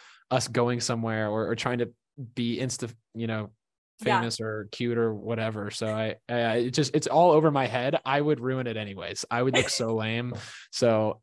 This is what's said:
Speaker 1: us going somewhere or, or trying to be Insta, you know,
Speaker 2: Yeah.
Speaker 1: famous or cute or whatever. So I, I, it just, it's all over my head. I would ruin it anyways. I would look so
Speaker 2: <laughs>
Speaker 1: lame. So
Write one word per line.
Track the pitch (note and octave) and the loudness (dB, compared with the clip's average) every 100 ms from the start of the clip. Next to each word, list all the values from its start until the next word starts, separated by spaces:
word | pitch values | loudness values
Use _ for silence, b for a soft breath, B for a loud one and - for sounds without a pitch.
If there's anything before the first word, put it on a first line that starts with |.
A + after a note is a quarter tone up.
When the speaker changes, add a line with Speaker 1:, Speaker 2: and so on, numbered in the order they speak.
| B B - | B B -2
Speaker 1:
us | C3 A#2+ | -2 0
going | A#2+ A#2+ A#2+ | 2 2 2
somewhere | A#2 A#2 A2+ A2 G#2+ | -2 -2 -2 0 0
or, | A2 G2 | 0 0
or | A#2 | -2
trying | B2 B2 | -2 -2
to | A#2+ - _ - A#2 - | -2 -6 _ -16 -10 -4
be | A#2 A#2 | -2 -2
Insta, | C3 - A2+ - _ A2+ | -4 -4 -8 -10 _ -8
you | A2+ | -4
know, | A2 G#2+ - _ _ _ - | -4 -6 -12 _ _ _ -6
Speaker 2:
Yeah. | E3 F#3+ | 0 0
Speaker 1:
famous | A#2 - | 0 -4
or | A2 G#2+ G#2 | -6 -8 -8
cute | - A#2+ A#2 | -4 0 2
or | A2+ | 2
whatever. | G#2+ G2+ A2+ A2 G#2+ G#2 | 0 -4 -2 -2 -4 -6
So | - A2 | -4 -4
I, | A2 A2 - - | -2 -2 -6 -4
I, | A#2+ A#2 A#2 | 0 2 2
it | B2 | 2
just, | B2+ C3+ | 0 0
it's | D#3 - | 0 2
all | D3+ F3 | 6 8
over | D#3 D#3+ | 8 6
my | C#3+ A#2+ | 4 0
head. | B2 C3 E3 | 0 0 0
I | C3 C#3+ | 0 2
would | D3+ C3+ | 2 0
ruin | B2 C3 A#2+ | 0 -2 -4
it | A2 | -6
anyways. | G#2 F#2+ E2+ F#2+ - | -6 -8 -8 -8 -4
I | A#2+ | 0
would | C3 C3 | 2 2
look | - | 2
so | - A2+ | 0 0
Speaker 2:
<laughs> | A2+ | 0
Speaker 1:
lame. | A2 A#2 B2 B B B B | 0 -2 -4 B B B B
So | - A#2+ A2 G#2+ - | 2 4 4 2 2